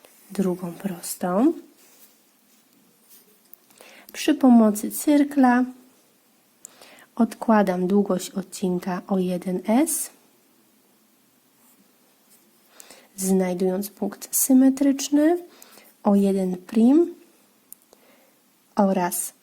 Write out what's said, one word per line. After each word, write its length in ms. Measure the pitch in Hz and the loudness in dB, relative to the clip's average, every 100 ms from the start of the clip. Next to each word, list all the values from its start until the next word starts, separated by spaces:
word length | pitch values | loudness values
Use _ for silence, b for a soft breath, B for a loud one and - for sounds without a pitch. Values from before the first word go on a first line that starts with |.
| b _ - | b _ -12
drugą 420 | 196 185 175 175 | -4 -4 -4 -8
prostą. 800 | 165 196 175 - - 180 190 302 - - _ _ _ - _ _ _ _ _ _ _ _ _ _ - _ _ _ - _ B B B B | -10 -10 -10 -12 -8 -4 2 0 0 -12 _ _ _ -20 _ _ _ _ _ _ _ _ _ _ -20 _ _ _ -20 _ B B B B
Przy 200 | - - | -6 -2
pomocy 580 | 294 262 233 214 208 220 | 2 6 6 6 0 -6
cyrkla 720 | - - 294 285 285 254 247 254 - _ _ _ _ _ _ _ _ B B B B B - | -6 0 2 2 2 2 2 -2 -8 _ _ _ _ _ _ _ _ B B B B B -4
odkładam 720 | 226 - - 214 185 180 180 | -4 -2 0 2 2 -2 0
długość 420 | 202 202 185 - | 0 0 -4 -6
odcinka 720 | 196 - - 185 180 185 180 - | -12 -12 -8 -4 -4 -6 -8 -4
O 120 | 190 | -4
jeden 420 | 185 180 190 180 214 | -2 -4 -6 -6 -2
S, 420 | 240 320 - - _ _ _ _ _ _ _ _ _ _ _ _ _ _ _ _ _ _ _ _ _ _ _ _ _ _ b b b b 196 | 0 0 -4 -10 _ _ _ _ _ _ _ _ _ _ _ _ _ _ _ _ _ _ _ _ _ _ _ _ _ _ b b b b -8
znajdując 760 | 190 190 185 180 185 185 202 | -2 0 0 -2 -2 -4 -8
punkt 460 | - 202 - - - | -10 -10 -10 -8 -4
symetryczny 1040 | - 262 269 269 277 269 - 294 311 349 - b b b b b | 2 4 4 4 0 0 0 2 2 0 -6 b b b b b
O 120 | 208 202 | 0 2
jeden 420 | 196 196 185 180 | 2 0 -2 -6
prim 580 | - 220 233 311 339 - _ _ _ _ _ - _ b b b b b b _ _ - | -4 2 4 4 2 -4 _ _ _ _ _ -20 _ b b b b b b _ _ -2
oraz 580 | 196 185 175 - - - | 0 0 -2 -4 -10 -14